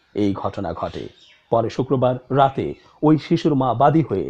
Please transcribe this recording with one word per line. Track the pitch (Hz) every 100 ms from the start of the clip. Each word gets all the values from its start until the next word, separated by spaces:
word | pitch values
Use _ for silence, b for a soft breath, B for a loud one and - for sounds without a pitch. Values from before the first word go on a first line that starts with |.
| _
এই | 101 101
ঘটনা | 98 101 107 87
ঘটে। | 87 82 78 52 - _ _ _
পরে | 117 113
শুক্রবার | - 127 135 123 127 -
রাতে | 131 135 - 76 - b b
ওই | 151 156
শিশুর | - 165 165
মা | 139 127
বাদী | 117 143 160
হয়ে | 143 98